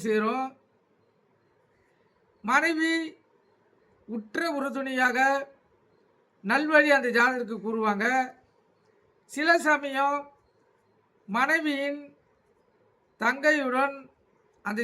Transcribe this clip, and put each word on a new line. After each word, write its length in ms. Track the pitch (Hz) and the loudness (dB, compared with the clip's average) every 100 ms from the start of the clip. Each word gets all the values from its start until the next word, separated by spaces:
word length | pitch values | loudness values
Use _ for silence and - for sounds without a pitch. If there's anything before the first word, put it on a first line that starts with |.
சேரும். 420 | 214 214 214 254 262 - _ _ _ _ _ _ _ _ _ _ _ _ _ _ _ _ _ _ 202 | -2 0 0 -4 -6 -10 _ _ _ _ _ _ _ _ _ _ _ _ _ _ _ _ _ _ 0
மனைவி 440 | 269 330 320 330 330 320 - _ _ _ _ _ _ _ _ - | 2 2 0 0 -2 -4 -12 _ _ _ _ _ _ _ _ -12
உற்ற 300 | 226 - 320 339 285 | -12 -8 -6 -4 -4
உறுதுணையாக 600 | 269 247 269 262 254 240 269 277 277 - _ _ _ _ _ _ _ _ 196 | -6 -6 -6 0 0 2 2 0 -4 -14 _ _ _ _ _ _ _ _ -2
நல்வழி 380 | 262 302 302 294 277 | -2 4 4 6 4
அந்த 120 | 240 226 | 2 2
ஜாதகருக்கு 400 | 247 254 214 220 202 | 2 0 -6 -8 -6
கூறுவாங்க. 400 | 226 220 196 233 262 254 - _ _ _ _ _ _ _ _ _ | -2 -2 0 0 0 -2 -8 _ _ _ _ _ _ _ _ _
சில 140 | 277 320 339 294 | -2 2 2 4
சமயம் 520 | 294 285 269 277 285 285 _ _ _ _ _ _ _ _ _ - 214 | 0 0 -2 0 -2 -6 _ _ _ _ _ _ _ _ _ -8 0
மனைவியின் 640 | 277 320 302 277 285 294 285 _ _ _ _ _ _ _ _ _ _ _ | 2 2 2 -2 -2 -6 -12 _ _ _ _ _ _ _ _ _ _ _
தங்கையுடன் 720 | 220 269 302 302 262 254 277 277 269 _ _ _ _ _ 208 | -2 2 2 2 0 0 -2 -4 -18 _ _ _ _ _ -8
அந்த 140 | 214 | -6